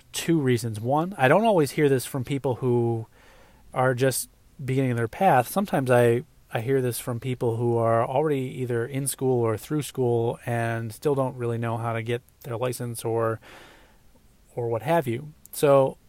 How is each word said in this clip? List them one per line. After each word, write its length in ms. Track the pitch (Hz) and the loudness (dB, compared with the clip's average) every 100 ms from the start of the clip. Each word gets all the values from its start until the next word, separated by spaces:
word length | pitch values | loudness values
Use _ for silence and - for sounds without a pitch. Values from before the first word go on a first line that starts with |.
| _ | _
two 280 | - - 165 | -6 0 2
reasons. 400 | 131 120 117 104 | 2 0 -2 -6
One, 340 | 120 151 180 202 | -2 -2 -2 0
I 100 | 131 | 4
don't 160 | 180 | 4
always 280 | 226 180 139 | 4 4 2
hear 180 | - 147 | 2 4
this 160 | 131 - | 2 0
from 180 | 139 | -6
people 320 | 120 139 135 120 | -4 -2 -2 -2
who 500 | 127 120 117 113 110 _ - - - _ - | 0 2 2 -2 -8 _ -20 -20 -20 _ -8
are 180 | 135 131 | 0 0
just 380 | 123 131 - - _ _ - | 2 0 0 -8 _ _ -12
beginning 320 | 131 131 131 117 | -4 0 0 0
their 120 | 113 | -4
path. 380 | - 196 131 - | 2 4 4 2
Sometimes 440 | 196 202 160 127 | -2 -2 -2 4
I, 320 | 123 120 120 - _ _ | 4 6 2 -2 _ _
I 80 | 117 | -6
hear 180 | 117 135 | 0 0
this 180 | 123 113 | 0 -4
from 220 | - 117 | -6 -6
people 360 | 131 123 120 113 | -6 -2 -2 0
who 200 | 120 117 | 0 2
are 260 | 113 113 | 2 2
already 380 | 117 131 156 135 127 127 | 2 0 0 0 -4 -6
either 240 | 123 117 120 | -4 -2 -4
in 220 | 135 139 | -4 -6
school 360 | - 131 123 | -2 0 2
or 140 | 113 107 | 0 -2
through 240 | - 151 | -4 -4
school 560 | - - 123 117 117 - 123 | -4 -2 0 2 0 -4 -4
and 440 | 120 113 113 113 | -4 -2 -4 -8
still 240 | - 151 | -4 -2
don't 220 | 135 131 123 | 0 -2 -4
really 220 | 117 117 | -4 -4
know 180 | 117 113 | -4 -4
how 160 | 117 | -4
to 100 | 113 | -4
get 200 | 113 120 - _ | -4 -6 -8 _
their 120 | 127 113 | -10 -6
license 480 | 127 120 120 113 | -4 -4 -8 -6
or, 360 | 113 113 113 110 - - - - _ _ _ _ _ _ _ 127 | -4 0 0 -2 -10 -20 -20 -20 _ _ _ _ _ _ _ -6
or 120 | 117 | -4
what 120 | 113 | -2
have 260 | 127 165 127 | 0 0 0
you. 280 | 117 151 - - | -6 -8 -18 -16
So 460 | - 147 139 135 - | 0 6 6 4 -2